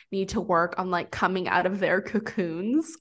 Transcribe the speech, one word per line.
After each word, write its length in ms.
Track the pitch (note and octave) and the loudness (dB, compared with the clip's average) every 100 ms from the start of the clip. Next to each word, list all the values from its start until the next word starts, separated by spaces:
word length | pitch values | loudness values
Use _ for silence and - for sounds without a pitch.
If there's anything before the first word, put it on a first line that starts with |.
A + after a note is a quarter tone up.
| - | -8
need 160 | G3 F#3+ | -4 -2
to 120 | A3+ | -2
work 340 | F3 E3+ F3 F3 | 2 4 2 0
on, 120 | F#3 | -2
like, 180 | F3 F3 | -2 -4
coming 380 | - F#3 F#3 F3 | 0 0 0 2
out 180 | F3 F3+ | 2 2
of 140 | G3 | 0
their 200 | F3 F#3 | 2 2
cocoons, 960 | - G#3+ A3 - F3 E3 G#3 D4 D#4+ - | 0 -4 -2 -2 -2 -2 0 0 -2 -6